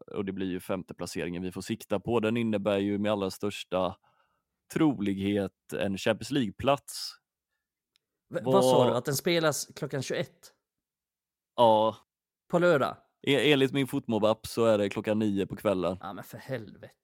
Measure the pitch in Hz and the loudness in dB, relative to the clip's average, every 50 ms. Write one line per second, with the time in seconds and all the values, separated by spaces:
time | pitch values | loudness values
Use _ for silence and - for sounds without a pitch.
0 | - - - - 101 98 95 95 95 95 90 90 - - 101 92 - - - - | -16 -10 -8 -6 -6 -6 -6 -6 -4 -4 -4 -6 -6 -6 -6 -6 -8 -10 -12 -10
1 | 87 - - 92 76 87 87 87 92 92 85 95 98 - 120 - - - 104 95 | -10 -8 -6 -6 -6 -6 -6 -6 -8 -8 -8 -10 -8 -8 -8 -8 -6 -6 -6 -4
2 | - - 120 120 104 107 117 120 117 113 107 101 98 107 101 101 101 101 101 101 | -2 -2 0 0 0 0 0 0 0 -2 -2 -2 0 0 0 2 0 0 -2 -2
3 | 104 104 107 104 98 95 - - - 104 - - - - 87 92 92 87 - - | 0 -2 -2 -2 -2 -4 -6 -6 -6 -8 -6 -8 -8 -4 -2 -2 -2 -2 -4 -8
4 | _ _ _ _ _ _ _ _ _ _ _ _ _ _ - - 160 156 123 90 | _ _ _ _ _ _ _ _ _ _ _ _ _ _ -2 0 2 2 2 0
5 | 101 101 98 95 95 101 104 101 98 95 - _ _ - - - 90 101 98 95 | -2 -2 -2 -2 -2 0 0 0 -2 -4 -8 _ _ -10 -6 -4 -4 -4 -4 -2
6 | - 117 110 - 117 - 135 151 123 98 - - 117 131 139 135 - - - - | -2 -2 -2 -2 -4 -4 -2 -2 -2 -4 -6 -2 0 0 0 0 -2 -8 -14 -14
7 | - - - - _ _ _ _ _ _ _ _ _ _ _ _ _ _ _ _ | -14 -14 -16 -20 _ _ _ _ _ _ _ _ _ _ _ _ _ _ _ _
8 | _ _ _ _ _ _ - - 104 127 131 - 127 127 127 123 123 117 113 123 | _ _ _ _ _ _ -8 -4 0 2 4 6 6 6 6 6 6 4 2 0
9 | - 151 139 135 - 185 170 165 160 156 139 - - - - - 156 135 - 135 | -2 -2 -4 -2 0 0 0 2 2 0 0 -2 -6 -10 -10 -12 -10 -8 -6 -6
10 | 127 - 131 127 135 - _ _ - - _ _ _ _ _ _ _ _ _ _ | -6 -4 -6 -6 -6 -8 _ _ -20 -20 _ _ _ _ _ _ _ _ _ _
11 | _ _ _ _ _ _ _ _ _ _ _ - 120 113 110 107 110 110 107 - | _ _ _ _ _ _ _ _ _ _ _ 4 6 6 8 6 4 2 0 -4
12 | _ _ _ _ _ _ _ _ _ _ - 175 175 175 165 139 123 80 - - | _ _ _ _ _ _ _ _ _ _ 0 2 4 4 4 4 2 0 -4 -8
13 | _ _ _ _ - 135 139 131 107 147 147 135 135 131 139 139 139 - - 139 | _ _ _ _ -2 0 2 4 4 4 4 4 4 2 2 0 -2 -2 -2 -4
14 | - - 113 107 104 107 110 - - - - 117 117 113 110 104 104 101 - 110 | -2 -2 0 2 2 2 2 0 -4 -6 -2 2 4 4 4 4 2 0 -2 -4
15 | 101 110 107 107 110 107 101 98 92 - - - - 107 95 92 87 85 92 92 | -2 -2 0 0 0 0 0 0 -2 -2 -6 -4 -2 -2 0 0 0 -2 -4 -6
16 | - 95 101 98 - - - 113 - - 135 120 107 - - - 90 87 - _ | -8 -12 -14 -14 -16 -16 -18 -16 -12 -10 -10 -10 -10 -14 -18 -20 -20 -20 -20 _